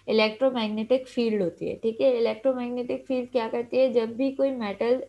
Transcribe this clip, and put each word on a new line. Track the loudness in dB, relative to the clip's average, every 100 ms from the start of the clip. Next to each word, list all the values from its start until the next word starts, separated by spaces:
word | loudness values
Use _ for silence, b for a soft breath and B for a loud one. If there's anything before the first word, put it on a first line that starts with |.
| -2
Electromagnetic | 2 2 2 0 0 -2 -4 0 0 0
field | -2 0 0
होती | -2 -2 -8
है, | -4
ठीक | -4 2
है? | 2 2
Electromagnetic | 0 0 -2 -2 -4 -6 -6 -6 -4
field | -4 -2
क्या | -2 -2
करती | -4 -2 2
है? | 4
जब | 4 0 0
भी | -2
कोई | 0 0
metal | 0 -4 -2 0 0